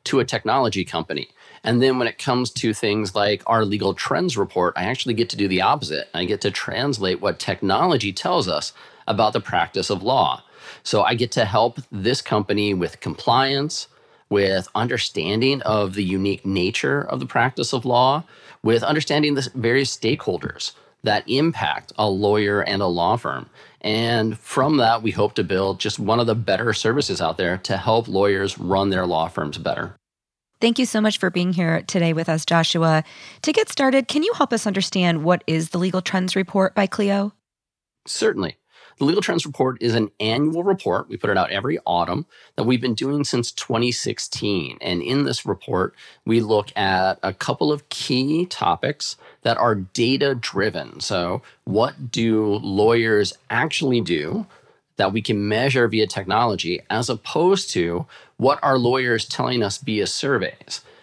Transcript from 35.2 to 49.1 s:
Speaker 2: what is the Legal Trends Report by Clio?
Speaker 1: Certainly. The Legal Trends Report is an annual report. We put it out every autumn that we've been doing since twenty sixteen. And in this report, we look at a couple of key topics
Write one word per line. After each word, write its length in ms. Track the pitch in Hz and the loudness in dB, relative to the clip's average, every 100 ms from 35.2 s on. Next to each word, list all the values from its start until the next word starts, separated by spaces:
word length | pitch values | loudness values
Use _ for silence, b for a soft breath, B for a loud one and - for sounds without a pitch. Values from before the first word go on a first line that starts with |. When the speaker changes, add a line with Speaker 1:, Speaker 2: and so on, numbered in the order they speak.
Speaker 2:
what 180 | 160 175 - | 2 2 2
is 240 | 160 160 | -2 0
the 80 | 180 | -2
Legal 240 | 185 185 | 0 -2
Trends 340 | 180 190 185 190 | -2 -2 0 -2
Report 380 | 185 202 190 | 0 2 2
by 120 | - 196 | 2 0
Clio? 460 | - 202 202 202 - _ _ _ _ _ _ - | 0 0 0 -2 -8 _ _ _ _ _ _ -10
Speaker 1:
Certainly. 500 | - - 151 90 - _ b b b | -2 0 0 -4 -6 _ b b b
The 80 | 139 | 2
Legal 160 | 190 | 2
Trends 240 | - 175 156 | 2 0 -2
Report 320 | 135 131 123 | 0 0 0
is 140 | 120 | 0
an 160 | 113 107 - | 2 0 -2
annual 420 | 107 117 151 165 | -2 0 0 0
report. 460 | 185 190 - 92 - | 0 0 0 -2 -2
We 80 | - | -4
put 140 | 104 | 0
it 80 | 95 | 2
out 120 | 85 | 0
every 280 | 98 98 87 - | -2 -2 -4 0
autumn 400 | 87 85 95 165 b b - | 0 0 -2 -4 b b -4
that 80 | |
we've 180 | 110 123 | 0 2
been 100 | 123 | 0
doing 320 | 110 135 147 | -2 -2 -2
since 260 | 139 127 117 | 0 -2 -2
twenty 420 | - - 117 123 | -6 -4 0 0
sixteen. 840 | 117 107 107 - - 104 98 69 - | 0 -4 -6 -6 -4 -2 -2 -4 -8
And 180 | 90 87 | -4 -4
in 240 | 73 135 | 0 0
this 220 | 139 123 - | 0 -2 -4
report, 480 | 98 - 90 95 - B B - | -6 -2 -2 -2 -4 B B 0
we 140 | 113 | 2
look 300 | 107 107 101 - | 4 0 0 -2
at 420 | 98 92 95 90 | 0 2 2 0
a 100 | 95 | -4
couple 400 | 98 - 127 151 | -4 -4 0 0
of 160 | 147 - | 0 -4
key 560 | - - 127 135 160 | -8 -2 0 0 0
topics 720 | 180 - - 85 - 147 - | -2 -2 0 0 -2 -4 -8